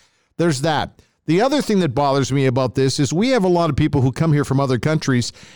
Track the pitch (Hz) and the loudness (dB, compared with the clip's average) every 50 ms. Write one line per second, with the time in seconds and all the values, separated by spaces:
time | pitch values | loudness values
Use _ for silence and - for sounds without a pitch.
0 | _ _ _ _ _ _ _ - 165 175 147 127 143 165 151 131 90 - - - | _ _ _ _ _ _ _ -2 -2 0 0 0 -2 -2 -2 -2 -4 -6 -8 -16
1 | _ _ _ _ _ - 160 185 240 269 302 277 - - 214 190 175 147 110 135 | _ _ _ _ _ -2 0 2 2 2 0 0 0 0 0 0 0 0 0 0
2 | 143 139 135 139 135 - 135 143 135 135 120 135 127 120 - 131 131 135 - - | 0 0 2 0 0 0 0 0 0 0 0 0 -2 -2 0 0 0 0 0 -2
3 | 143 - 151 170 226 262 262 233 185 185 175 170 170 160 135 - 151 151 147 143 | -2 -2 0 -2 0 0 2 2 2 2 2 2 0 0 0 0 0 0 2 0
4 | 117 113 117 - 165 165 147 147 135 - 135 135 139 127 131 113 - 151 156 156 | 0 0 0 0 0 2 2 2 0 0 0 0 0 0 0 -2 0 -2 -2 0
5 | - - 131 123 113 - - - - - - | 0 0 0 0 -2 -4 -8 -14 -20 -20 -20